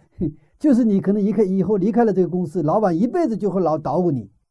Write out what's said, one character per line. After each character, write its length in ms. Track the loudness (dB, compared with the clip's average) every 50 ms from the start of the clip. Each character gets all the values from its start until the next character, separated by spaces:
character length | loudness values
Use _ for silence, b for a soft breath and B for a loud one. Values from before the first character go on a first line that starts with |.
| b b _ -6 -6
<laughs> 320 | -6 -6 -10 _ _ _
就 160 | _ 2 2 4
是 120 | 4 4
你 160 | 2 2 2
可 100 | 0 0
能 100 | 0 0
一 120 | 0 0 0
开， 100 | 0 0
以 180 | 2 0 0
后 140 | 0 0 0
离 160 | 0 0 0
开 140 | 0 2 2
了 80 | 2 2
这 80 | 2
个 80 | 0 0
公 160 | -2 -4 -4
司， 180 | -4 -4 -2 -2
老 160 | 0 0 2
板 180 | 2 0 2
一 80 | 0 0
辈 220 | 0 0 0 0
子 80 | -2 -2
就 160 | -2 -4 -2
会 80 | 0 0
老 180 | 0 0 -2
捣 240 | -2 -4 -4 -2 0
鼓 80 | 0 0
你。 220 | 0 -2 -4 -10 _ _ _ _